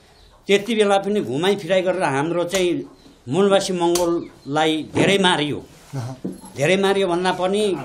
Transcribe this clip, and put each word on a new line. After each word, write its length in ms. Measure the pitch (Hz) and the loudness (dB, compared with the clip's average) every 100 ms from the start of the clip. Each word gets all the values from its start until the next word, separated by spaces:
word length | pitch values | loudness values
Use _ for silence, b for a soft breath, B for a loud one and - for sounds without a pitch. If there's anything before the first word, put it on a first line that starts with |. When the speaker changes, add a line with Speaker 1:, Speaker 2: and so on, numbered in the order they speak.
| B B B B - | B B B B 0
Speaker 1:
त्यति 280 | 196 202 | 0 2
बेला 240 | 220 202 196 | 2 4 2
पनि 220 | 196 208 | 2 -2
घुमाइ 360 | 147 131 180 196 | -2 0 0 0
फिराइ 260 | 160 190 | 0 0
गरेर 200 | 180 180 | 0 0
हाम्रो 420 | 170 139 151 170 | 0 0 -2 -2
चाहिँ 380 | 170 190 180 151 135 - B B - | -2 0 0 -2 -6 -16 B B -4
मूलवासी 440 | 156 202 196 185 | 0 4 2 2
मङ्गोललाई 1160 | 180 175 175 175 170 120 - - 147 160 156 120 | -2 0 0 0 -2 -4 -14 -4 0 0 0 -4
धेरै 240 | 139 165 196 | 0 2 2
मारियो। 460 | 180 165 151 107 - - - | 2 2 -2 -6 -10 -20 -14
Speaker 2:
अँ। 220 | 135 117 135 - - - - | -10 -10 -10 -12 -12 -14 -2
Speaker 1:
धेरै 200 | 143 190 | 0 2
मारियो 320 | 196 196 190 | 2 2 0
भन्दा 240 | 170 185 | 0 -2
पनि 440 | 180 185 202 214 165 | -2 0 0 0 -2